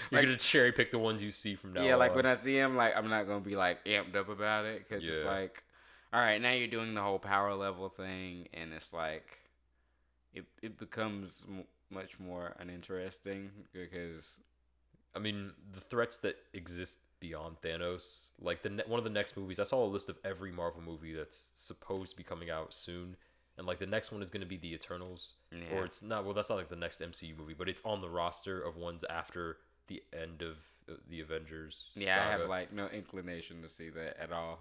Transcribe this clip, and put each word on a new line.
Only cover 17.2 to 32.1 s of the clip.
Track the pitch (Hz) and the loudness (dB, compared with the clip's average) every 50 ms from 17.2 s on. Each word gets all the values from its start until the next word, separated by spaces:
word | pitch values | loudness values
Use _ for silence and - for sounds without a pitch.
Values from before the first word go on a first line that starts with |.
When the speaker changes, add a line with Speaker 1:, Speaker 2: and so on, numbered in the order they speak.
Speaker 1:
beyond | - 82 80 76 78 82 82 - - | -10 -8 -8 -8 -8 -10 -12 -6 -4
Thanos, | 82 82 82 85 87 90 87 - - - - - - - - | -4 -2 0 0 -2 -2 -4 -6 -10 -12 -14 -16 -18 -18 -6
like, | 92 87 87 85 - | -2 -2 -2 0 -2
the | 107 | -4
ne-, | 101 104 104 | -2 -2 -2
one | 107 113 120 | 0 0 0
of | 113 | 0
the | 110 | 2
next | 104 104 104 - - | 0 0 0 0 -2
movies, | 104 98 92 92 101 | -6 -6 -4 0 0
I | 101 | 2
saw | - - 131 120 | 2 4 4 4
a | 104 | 4
list | 98 101 - - | 2 -2 -4 -4
of | 85 - - | -8 -6 -6
every | 98 98 87 95 95 87 | -6 -6 -4 -6 -8 -4
Marvel | 87 85 85 80 87 85 | -2 -2 -2 -2 -4 -10
movie | 85 82 78 80 80 80 | -10 -10 -8 -8 -8 -6
that's | 78 76 - - - - - - | -6 -8 -8 -10 -14 -14 -16 -14
supposed | - - - - - - - 98 95 95 92 - | -12 -12 -12 -12 -12 -6 -4 -4 -4 -4 -8 -10
to | |
be | - 87 | -14 -10
coming | - 95 82 85 82 | -10 -10 -8 -6 -4
out | 80 80 80 - - | -4 -4 -4 -4 -6
soon, | - - - 87 87 90 90 92 - _ _ _ _ _ _ _ | -8 -6 -6 -8 -8 -8 -10 -12 -16 _ _ _ _ _ _ _
and, | - 90 | -8 -4
like, | 90 90 87 | -4 -2 -2
the | 95 | -2
next | 92 104 110 - - 113 | -2 0 -2 -2 -2 -6
one | 104 | -6
is | 101 87 | -8 -6
gonna | - 101 95 | -6 -6 -6
be | 87 95 87 | -6 -8 -8
the | 80 85 80 | -8 -8 -8
Eternals, | 80 - - 92 87 90 90 90 87 - - - - _ _ | -8 -8 -8 -8 -8 -8 -10 -10 -10 -12 -12 -14 -16 _ _
Speaker 2:
Yeah. | 87 85 85 85 95 | -12 -12 -6 -4 -2
Speaker 1:
or | 95 92 | -2 -2
it's | 90 - - 98 | -2 -6 -10 -6
not, | 110 113 107 98 | -4 -4 -2 -2
well, | 98 101 | 0 0
that's | 104 101 - | 0 0 0
not, | 113 | 0
like, | 98 90 78 | -2 -2 -6
the | 87 | -8
next | 85 85 85 - - | -6 -6 -6 -6 -6
M | - 85 85 | -10 -8 -8
C | - - 82 | -8 -8 -8
U | 80 | -10
movie, | 78 78 78 80 | -10 -10 -12 -8
but | 73 90 92 | -4 -4 -4
it's | 90 - - | -4 -4 -2
on | 113 107 98 92 | -2 -2 -2 -2
the | 85 | -2
roster | 85 87 85 85 - - - 98 95 92 | 0 0 0 0 0 -4 -6 -6 -4 -4
of | 85 85 80 | -4 -4 -6
ones | 82 85 87 85 85 87 | -4 -6 -6 -6 -6 -6
after | 78 82 82 80 - - 90 85 82 80 - _ _ _ _ _ | -4 -4 -4 -4 -4 -6 -6 -6 -6 -6 -10 _ _ _ _ _
the | - 95 - - _ - | -12 -12 -12 -12 _ -10
end | 85 82 82 85 76 85 | -8 -8 -8 -8 -8 -8
of, | 82 80 78 78 - - - _ - | -8 -8 -12 -16 -20 -20 -20 _ -16
uh, | 82 - - - | -16 -16 -14 -12
the | 85 82 | -10 -10
Avengers | 78 76 80 80 78 78 80 80 78 78 73 - - - - | -6 -4 -6 -6 -6 -8 -10 -10 -10 -10 -10 -12 -12 -12 -6
Speaker 2:
Yeah, | 101 98 92 | -2 2 4